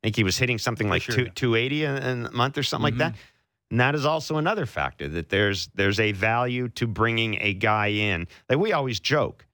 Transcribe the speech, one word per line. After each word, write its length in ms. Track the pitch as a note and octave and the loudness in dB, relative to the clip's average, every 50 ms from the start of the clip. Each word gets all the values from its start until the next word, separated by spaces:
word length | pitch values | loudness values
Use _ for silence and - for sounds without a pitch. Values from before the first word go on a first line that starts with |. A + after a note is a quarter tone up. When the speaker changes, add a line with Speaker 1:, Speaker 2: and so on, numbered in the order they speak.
Speaker 1:
I 40 | - | -2
think 100 | A2+ A2 | 0 2
he 80 | - A2 | 2 2
was 140 | F#2 F2+ - | 2 2 2
hitting 200 | B2+ B2 B2 G#2+ | 0 0 0 -2
something 280 | - - A#2 - A2 | -2 -4 -2 -2 0
Speaker 2:
For 60 | G2+ F2 | 0 0
Speaker 1:
like 80 | F2 | 0
Speaker 2:
sure, 120 | - - A#2 | 0 0 -2
Speaker 1:
two, 80 | C3 B2+ | -2 -2
Speaker 2:
yeah. 60 | G#2 - | -2 -4
Speaker 1:
two 200 | - C3 A#2+ A2+ | -2 0 2 2
eighty 300 | A2+ A#2+ C3 C#3+ D3+ D#3 | 2 2 0 -2 -2 -2
in, 120 | D3 C#3 C#3 | -2 -2 -2
in 240 | C3 B2+ B2+ A#2+ A#2 | -2 -2 -4 -4 -6
a 60 | - | -6
month 240 | - A#2+ A#2+ C#3 - | 0 0 0 0 0
or 60 | D3 | -2
something 220 | B2+ - - - D3 | -4 -2 -2 0 0
like 120 | D3 A#2 | 0 0
that. 160 | A#2+ - - | 0 -2 -2
Speaker 2:
Mm-hmm. 80 | A2 - - - _ _ _ _ _ _ _ _ | -4 -8 -18 -20 _ _ _ _ _ _ _ _
Speaker 1:
And 60 | A2 A#2 | 0 2
that 160 | B2 C3+ C#3+ | 2 2 2
is 100 | D3+ C3+ | 2 0
also 320 | D3+ D#3+ D#3+ D3 - D#3+ | 0 0 0 -2 -2 -2
another 300 | D#3 D3+ F3+ A3 G#3+ D3+ | 0 0 0 0 -2 -4
factor, 400 | A2+ - D#2+ C#2 C2+ - - C#2+ | -4 -4 -4 -4 -4 -4 -8 -8
that 220 | D2 D#2 E2+ D#2+ _ | -6 -6 -6 -4 _
there's, 400 | G2 G2+ G#2 G2+ G2 F2+ - - _ | 0 2 2 2 0 -2 -6 -8 _
there's 240 | - G2 G2 G2+ G#2+ | 0 2 2 4 2
a 100 | A2 G#2+ | 2 0
value 580 | G#2 F#2+ G#2 A2 A2+ A#2+ B2 B2+ B2 B2 B2+ A#2+ | 0 0 0 2 2 2 0 0 -2 -2 -4 -6
to 180 | - - A#2+ A#2 | -2 -2 -2 -2
bringing 480 | G2+ G#2+ A2 A#2 A#2 A2+ A2+ A2 G#2+ - | 0 0 0 2 2 2 0 0 0 -2
a 140 | - G#2 G2 | -2 -2 -2
guy 320 | F#2+ G#2 A2 G#2+ G#2+ G#2 | 2 2 2 2 4 2
in. 400 | G#2 G#2 G#2 G#2+ G#2 F#2+ E2 F2 - - - _ - | 2 0 0 0 0 0 -2 -4 -8 -12 -20 _ 0
Like, 100 | B2+ D3 | 0 2
we 140 | G3 A3 | 2 2
always 260 | F#3 D3+ C#3 C3 A2+ G2 | 0 0 -2 -2 -4 -4
joke 480 | - - C#3 D3+ A2+ - - _ - _ | -2 0 2 2 0 0 -4 _ -20 _